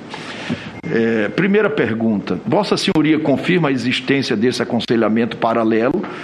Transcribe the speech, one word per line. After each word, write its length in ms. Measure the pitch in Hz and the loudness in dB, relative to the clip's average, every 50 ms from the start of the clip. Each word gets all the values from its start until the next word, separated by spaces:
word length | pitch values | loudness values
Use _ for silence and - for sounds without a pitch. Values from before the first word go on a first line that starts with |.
| - - - - - - - - - - - - - - - - - - | -16 -16 -14 -14 -12 -12 -12 -12 -8 -8 -8 -8 -8 -14 -14 -10 -8 -2
É, 380 | - 113 113 113 113 110 104 101 | 0 0 0 2 0 0 -2 -2
primeira 400 | - - 180 196 196 214 214 202 | -2 -2 0 2 2 2 2 2
pergunta: 720 | 147 - 127 110 110 113 113 113 107 98 - - 92 - - | 0 0 -2 -2 0 -2 0 0 0 -2 -2 -4 -4 -4 -2
Vossa 320 | 113 139 202 196 - 202 | 0 0 0 2 2 0
Senhoria 420 | - - 196 - 156 147 156 151 - | 0 0 0 2 2 4 4 2 2
confirma 480 | - 143 131 127 - - 180 175 160 | 2 0 0 0 2 0 2 2 2
a 40 | 139 135 | 2 0
existência 640 | 123 110 127 117 - - - 139 139 120 - 123 | 0 0 0 -2 -2 0 0 0 0 2 0 0
desse 240 | 101 113 127 120 - | 2 2 2 2 0
aconselhamento 760 | 117 - 120 113 - - 123 117 110 104 107 117 117 113 - | -2 -2 -2 -2 0 0 2 2 2 2 2 2 0 0 -2
paralelo, 680 | - 123 113 113 117 113 110 113 110 117 135 151 214 - - - - | 0 0 2 2 2 2 2 2 2 2 2 0 0 -4 -6 -10 -12